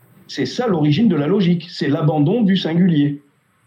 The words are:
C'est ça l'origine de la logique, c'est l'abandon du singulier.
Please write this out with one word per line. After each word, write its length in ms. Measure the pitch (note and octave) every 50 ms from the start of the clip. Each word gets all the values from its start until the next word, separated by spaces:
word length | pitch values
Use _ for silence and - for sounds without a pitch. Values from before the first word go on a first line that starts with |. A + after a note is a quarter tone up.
| _ _ _ _ -
C'est 200 | - - C#3+ C3
ça 200 | - - - B3
l'origine 400 | A3+ F3 D#3 D3 D3 C#3+ F#3 A#3+
de 80 | G#3 E3+
la 120 | C#3+ C#3+
logique, 400 | D3+ G3 A3 F3 F3 F3 E3+ - -
c'est 180 | - - E3
l'abandon 540 | C#3 D3 E3 D#3 D#3 D#3 D3+ C#3+ E3 G#3+ B3
du 160 | G#3+ F#3 G3
singulier. 640 | F3 - D#3 E3 E3+ F#3+ F3+ D#3+ C#3+ C#3+ C#3+ C#3+ - _ _ _ _ _ _ _ _ _